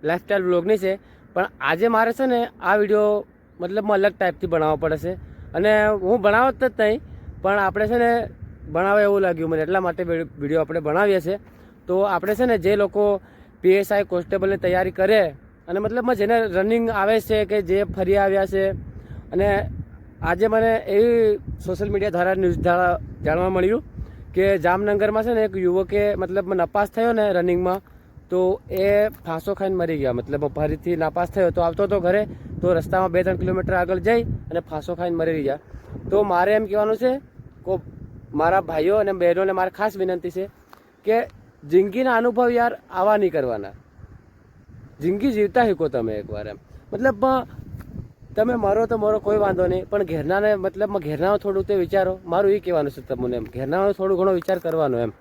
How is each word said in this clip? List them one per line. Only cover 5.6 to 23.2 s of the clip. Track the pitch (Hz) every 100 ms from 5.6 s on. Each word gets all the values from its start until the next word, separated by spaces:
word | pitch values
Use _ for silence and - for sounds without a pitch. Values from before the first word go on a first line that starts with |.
| 208 214 214
હું | 208 185 233
બનાવત | 202 214 262 240
જ | 262 -
નહીં, | 214 233 - - - -
પણ | 190 202
આપણે | 190 196 214
છે | 240
ને | 233 233 - - - - -
બનાવે | 156 190 208
એવું | 202 202
લાગ્યું | 190 165 160
મને, | 160
એટલા | 156 190
માટે | 185 165
વી-, | 175 165 156 -
વીડિયો | 143 160
આપણે | 151 165
બનાવીએ | 151 165 208 190
છીએ. | 160 202 - - - - -
તો | 185
આપણે | 202 175 202
છે | 214
ને | 247 220
જે | 170 202
લોકો | 196 202 208 196 - - - -
પી | 180
એસ | 196 196
આઈ | 202
કોન્સ્ટેબલની | 196 175 170 196 190 196
તૈયારી | - 185 190
કરે | 180 190 214 170 135 - - -
અને | 185
મતલબમાં | 208 240 240
જેને | 226 202 233 220
રનિંગ | 180 202 233 226
આવે | 214 196 220
છે | 214 214
કે | 196 214
જે | 175 190
ફરી | 202 196 185 202
આવ્યા | 196 196 196
છે, | 190 196 190 - - - - -
અને | 175 202 202 208 - - - - -
આજે | 165 175 220
મને | 220 226 226
એવી | - 202 240 233 220 208 - - -
સોશિયલ | 185 208
મીડિયા | 196 208
દ્વારા, | 170 180
ન્યૂઝ | 190 185 170
દ્વારા | 175 175 180 175 - -